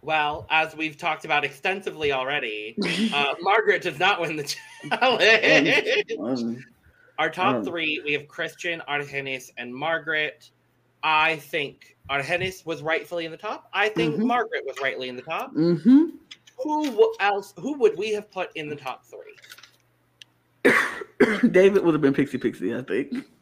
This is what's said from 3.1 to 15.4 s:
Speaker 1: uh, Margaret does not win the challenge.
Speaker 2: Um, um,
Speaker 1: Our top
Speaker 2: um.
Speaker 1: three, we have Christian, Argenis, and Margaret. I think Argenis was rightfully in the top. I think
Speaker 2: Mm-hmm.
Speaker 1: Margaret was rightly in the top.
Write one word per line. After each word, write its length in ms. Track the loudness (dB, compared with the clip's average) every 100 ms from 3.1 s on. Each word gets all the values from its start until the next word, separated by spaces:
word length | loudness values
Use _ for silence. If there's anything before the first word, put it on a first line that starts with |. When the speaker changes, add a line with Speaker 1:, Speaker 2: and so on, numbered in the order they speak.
Speaker 1:
uh, 200 | 0 -2 -2
Margaret 400 | 2 2 4 0
does 160 | -2 0
not 220 | 0 2
win 160 | -2 -4
the 60 | -6 -8 -10 -18 -6
challenge. 1200 | 0 2 4 6 6 6 6 6 2 2 -2 -2 -6
Speaker 2:
Um, 60 | -4
um, 380 | -4 -4 -8 -12 _ _ _ _ -4
Speaker 1:
Our 120 | -4
top 260 | 0 0 0
Speaker 2:
um. 80 |
Speaker 1:
three, 380 | -2 -4 -4 -4
we 80 | -2
have 160 | -4 -4
Christian, 540 | -8 -8 -6 -8 -6 -4
Argenis, 600 | -6 -4 -8 -6 -8 -10 -14
and 180 | -12
Margaret. 760 | -8 -4 -4 -2 -4 -4 -6 -20 _ _ _ _ _
I 340 | 0 2 2 0
think 600 | -6 -6 -6 -10 -20 _ -6
Argenis 560 | -4 -2 -2 -4 -8 -10
was 160 | -8
rightfully 420 | -4 -4 -4 -8
in 60 | -8
the 80 | -10
top. 300 | -10 -10 -8
I 160 | -2 0
think 260 | 2 -2 0
Speaker 2:
Mm-hmm. 100 | 0
Speaker 1:
Margaret 380 | 0 0 -4 -6
was 100 | -4
rightly 260 | -4 -4 -8
in 80 | -10
the 60 |
top. 320 | -8 -8